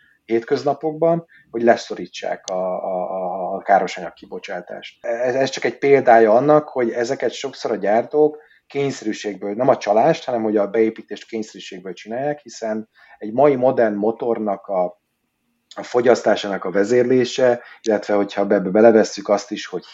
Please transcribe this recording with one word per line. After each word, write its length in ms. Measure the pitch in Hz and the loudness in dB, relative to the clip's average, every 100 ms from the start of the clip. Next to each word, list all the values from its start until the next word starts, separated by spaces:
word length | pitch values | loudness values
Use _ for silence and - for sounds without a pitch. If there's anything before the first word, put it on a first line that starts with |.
| _ _ | _ _
hétköznapokban, 1000 | - 113 - 135 139 139 160 156 165 170 - _ _ | -4 -4 -2 -2 -2 -4 -4 -2 0 0 -4 _ _
hogy 120 | 117 | 0
leszorítsák 840 | 117 107 - 98 90 - - - - | 2 2 0 -10 -12 -10 -8 -8 -6
a, 380 | 92 92 90 | -4 -4 -4
a, 260 | 95 92 90 | -4 -4 -4
a, 440 | 92 90 92 90 | -6 -6 -6 -6
a 80 | 95 | -4
károsanyag 500 | - 95 92 - 85 | 2 2 2 -8 -12
kibocsátást. 920 | - - 95 - 90 - - - - 120 | -16 -16 -14 -10 -12 -12 -16 -18 -12 -6
Ez, 280 | 117 127 | -4 -2
ez 160 | 131 135 | 0 -2
csak 140 | - | -2
egy 140 | 123 - | -6 0
példája 540 | 139 135 123 117 110 | 4 4 6 6 8
annak, 360 | 117 143 151 147 | 4 6 4 2
hogy 220 | 131 117 | -2 -2
ezeket 420 | 120 120 135 123 | -2 -4 -2 -4
sokszor 380 | - 139 - 131 | -4 -10 -8 -6
a 60 | 104 | -2
gyártók 640 | 98 110 - 151 151 151 - _ _ | 0 0 2 2 2 0 -18 _ _
kényszerűségből, 880 | 139 139 - 107 101 104 95 101 | -4 -4 -4 -6 -6 -6 -8 -6
nem 140 | 104 131 | -2 2
a 80 | 117 | 2
csalást, 480 | 101 107 143 160 | 2 4 4 2
hanem 180 | - 120 | -2 -2
hogy 140 | 110 104 | 0 0
a 140 | 101 | 0
beépítést 580 | 113 110 110 - 104 - | 0 0 -2 -12 -16 -10
kényszerűségből 640 | 110 107 98 - 95 92 | -10 -10 -14 -16 -14 -14
csinálják, 480 | 87 104 120 143 147 | -14 -10 -6 -6 -6
hiszen 460 | - - 110 110 107 _ _ - | -12 -10 -6 -6 -8 _ _ -14
egy 140 | 107 | -6
mai 220 | 120 147 | 2 4
modern 400 | 127 127 127 113 | 4 2 2 0
motornak 720 | 101 107 113 123 107 107 98 - | 2 -2 -2 -2 -2 -2 -6 -4
a, 180 | 92 90 - _ _ _ _ _ _ _ - | -2 -2 -6 _ _ _ _ _ _ _ -16
a 60 | |
fogyasztásának 800 | 98 123 120 113 117 101 104 95 | -4 0 4 4 2 0 -2 -6
a 60 | 92 | -4
vezérlése, 920 | 92 104 123 123 131 120 - 127 120 - - | -2 2 2 2 2 0 2 2 2 -4 -10
illetve 320 | 110 104 - | -2 -2 0
hogyha 320 | 104 98 101 101 | 0 0 -2 0
be, 120 | 101 | 0
belevesszük 720 | 92 101 113 110 101 - 98 | 2 4 6 6 2 -2 -2
azt 220 | 104 - | -2 -2
is, 160 | 101 - | -10 -8
hogy 180 | 90 - | -12 -10